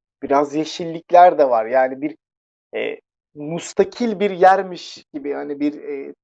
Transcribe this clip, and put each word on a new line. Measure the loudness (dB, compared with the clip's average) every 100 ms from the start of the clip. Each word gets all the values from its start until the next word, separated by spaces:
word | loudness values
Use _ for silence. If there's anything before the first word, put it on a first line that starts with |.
| _ _
biraz | 0 0 0
yeşillikler | -2 -6 -6 -8 -10 2 6 6 6
de | 2
var. | 2 0
Yani | 0 0 -2
bir, | -10 -10 _ _ _ _ _ -8
e, | -8 -8 _ _ _
mustakil | -14 -10 -10 -8 -2 -2 0 -4 0
bir | -2
yermiş | 4 6 6 0 -8 -14 -20 -16
gibi, | -12 -8
yani | -8 -8 -4
bir, | -4 -4
e, | -10 -10 -12 -16